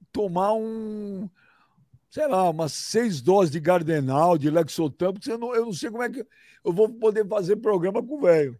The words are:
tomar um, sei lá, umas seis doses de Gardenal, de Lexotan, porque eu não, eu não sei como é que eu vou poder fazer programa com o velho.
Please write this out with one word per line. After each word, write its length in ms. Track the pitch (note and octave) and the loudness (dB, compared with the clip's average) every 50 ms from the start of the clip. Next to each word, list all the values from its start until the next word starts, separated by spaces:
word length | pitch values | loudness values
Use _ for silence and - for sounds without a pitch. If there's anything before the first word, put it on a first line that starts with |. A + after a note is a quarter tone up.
| - _ | -20 _
tomar 400 | - B3+ G#3 F#3+ E3+ F3 F#3+ G#3 | -6 -4 -4 -2 0 0 0 0
um, 760 | A3 A3 A3 A3 A3 A3 A3 G#3+ G#3+ G#3 G#3 G3+ G3 F#3 G#3+ F3 _ _ _ _ _ _ _ _ _ _ _ _ _ _ _ _ | 0 0 -2 -6 -8 -8 -8 -10 -10 -10 -10 -10 -10 -10 -10 -12 _ _ _ _ _ _ _ _ _ _ _ _ _ _ _ _
sei 160 | - C4+ D4+ | -6 -4 -2
lá, 240 | C#4+ G3 F#3+ F#3 F3 | 0 2 2 2 2
umas 220 | D#3 D#3 E3 C#3+ | 2 0 -4 -4
seis 500 | - - - - - A3 B3 A3+ F3 C3+ | -6 -8 -8 -2 0 0 0 0 -2 -2
doses 280 | A#2 D#3+ F#3+ G3+ F#3+ D#3 | 2 4 4 4 4 2
de 80 | C3 E3+ | 0 -2
Gardenal, 760 | D3 E3+ F3+ F3 D#3+ D3+ E3 D3+ C3+ C3 C3 D3 E3 F3+ F3 | 2 2 2 2 2 0 -2 0 0 0 2 4 4 4 4
de 140 | D#3 C3+ D3+ | 2 2 2
Lexotan, 640 | D3+ E3+ E3 - - - E3 C#3+ - - F3 F#3+ G3 | 2 2 0 0 -2 -4 -4 -4 -2 -2 -4 -4 -4
porque 160 | G3+ - C4+ | -4 -8 -8
eu 60 | A3+ A#3 | -8 -6
não, 160 | A#3 A#3+ B3 | -6 -2 -2
eu 100 | A#3 A#3 | -2 -2
não 80 | A#3 | -2
sei 160 | F#3 C3+ - A#3 | -4 -6 -6 -8
como 120 | G#3 A#3 | -6 -6
é 80 | B3 A#3 | -6 -6
que 160 | - C4+ G#3+ _ _ _ _ _ _ _ | -6 -8 -14 _ _ _ _ _ _ _
eu 100 | - F3+ | -4 -2
vou 160 | E3+ F#3+ A3 A3 | 2 4 2 2
poder 360 | A#3 A3+ A3 A3 G3+ A3 G#3+ | 2 0 0 0 2 2 0
fazer 300 | F3+ G#3+ G#3 F3+ E3+ G#3+ | 0 0 -2 0 0 0
programa 460 | A3+ A3+ G#3+ G#3 F3+ E3 F#3+ G3 B3 | 0 2 0 0 2 0 0 -2 -2
com 140 | B3 A#3+ D4+ D4 | -4 -4 -6 0
o 20 | |
velho. 380 | C#4 F3 E3 D#3 D3 C3 A#2+ | 4 4 6 6 4 0 -4